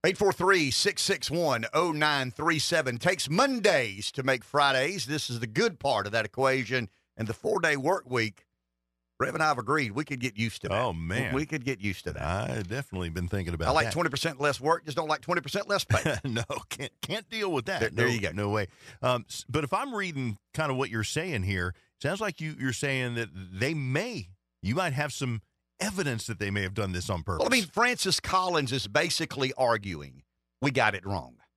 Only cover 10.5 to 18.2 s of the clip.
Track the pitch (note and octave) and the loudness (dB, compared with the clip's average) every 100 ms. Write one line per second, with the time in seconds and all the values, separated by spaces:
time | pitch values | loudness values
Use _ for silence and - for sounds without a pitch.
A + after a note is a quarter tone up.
10.5 | - - G2 B2 E2 E2 G#2 B2+ C3 D3+ | -2 -2 0 0 -2 -2 -2 0 -2 -2
11.5 | D#3 B2 A#2+ G2+ F#2 - - D2 F#2+ A#2 | -4 -4 -4 -4 -4 -6 -4 -2 -2 -2
12.5 | B2 F#2 A#2+ C#3+ F#2+ E2+ E2 F2 G2+ E2+ | -4 -4 -6 -6 -6 -4 -4 -4 -2 -4
13.5 | E2+ E2+ D3 B2 C3+ E3+ B2+ E3 C3 C#3+ | -2 2 2 2 0 0 0 -2 0 0
14.5 | C3+ C#3 E3 D3+ C#3+ D#3+ D3+ - F3 D#3+ | 2 2 2 0 -4 0 -2 0 -2 0
15.5 | G3+ G3+ G3 - - - B2 C#3 A2+ A#2 | -4 0 -2 2 2 2 -2 -2 -4 -4
16.5 | C#3+ - - C3 _ - G3+ G#3+ A3 G3 | -8 -8 -10 -10 _ -6 -6 -6 -4 0
17.5 | D3+ A#2 F3+ A2+ F#2 B2 A#2+ | 0 0 -2 0 2 2 2